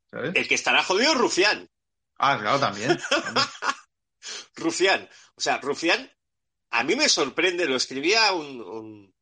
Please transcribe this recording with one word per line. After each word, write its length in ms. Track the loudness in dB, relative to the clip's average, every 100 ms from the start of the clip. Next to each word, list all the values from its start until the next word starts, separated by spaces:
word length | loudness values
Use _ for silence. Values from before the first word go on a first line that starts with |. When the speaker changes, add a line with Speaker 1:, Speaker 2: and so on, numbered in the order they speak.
| _
Speaker 1:
¿Sabes? 240 | -8 -4
Speaker 2:
El 140 | -2 0
que 60 |
estará 280 | 0 2 2
jodido 300 | 2 2 4
es 60 | 4
Rufián. 500 | 2 4 2 0 -8 _ _ _ _ 0
Speaker 1:
Ah, 200 | 0 2
claro, 180 | 2 2
también. 380 | 0 0 -2 -2 0
Speaker 2:
<laughs> 120 | -2
Speaker 1:
También. 240 | 0 -2 -2 -4 -6 -6 _ _ _ _ -16 -16 -16 -6
Speaker 2:
Rufián, 520 | -4 2 2 2 -2 -20 -20 -6
o 40 |
sea, 180 | -2 -2
Rufián, 520 | -2 -2 0 0 -2 _ _ _ _ _ _
a 140 | -2
mí 100 | 0 2
me 120 | 2
sorprende, 580 | 2 0 0 0 0 0
lo 100 | 0
escribía 560 | -2 -2 0 2 2
un, 280 | 0 -6 -12
un 540 | -12 -12 -12 -18 -20 _